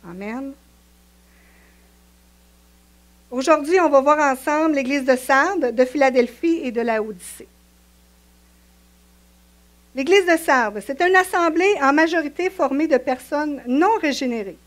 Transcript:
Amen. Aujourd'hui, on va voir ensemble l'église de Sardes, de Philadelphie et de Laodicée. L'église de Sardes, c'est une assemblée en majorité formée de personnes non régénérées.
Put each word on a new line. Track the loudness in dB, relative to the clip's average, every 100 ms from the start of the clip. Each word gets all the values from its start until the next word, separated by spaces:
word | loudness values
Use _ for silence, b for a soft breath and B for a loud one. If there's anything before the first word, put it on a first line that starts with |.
| -18
Amen. | -14 -12 -10 -12 -16 _ _ _ _ _ _ b b b b b b b b _ _ _ _ _ _ _ _ _ _ _ _ _
Aujourd'hui, | -4 2 2 2 2
on | 4
va | 4
voir | 4 2
ensemble | 2 -2 -2 -2 0
l'église | 0 -2 -2
de | 0 0
Sardes, | 2 2 2 0 -2
de | 0
Philadelphie | 0 2 2 2 0 -2 -2 -2
et | -4
de | -4
Laodicée. | -4 -4 -6 -10 -18 -20 -20 _ _ _ _ _ _ _ _ _ _ _ _ _ _ _ _ _ _ _ _ _ _ _ _
L'église | -6 2 2 4
de | 2
Sardes, | 2 0 0 -4
c'est | -8 -2
une | 2 2
assemblée | 2 0 0 2 0 2
en | 2
majorité | 4 2 0 -4 -4 -6
formée | -2 -2 -2 0
de | 0
personnes | 0 -6 -6 -6 -6 -8 -4
non | 0 0 0
régénérées. | -2 -4 -4 -6 -8 -14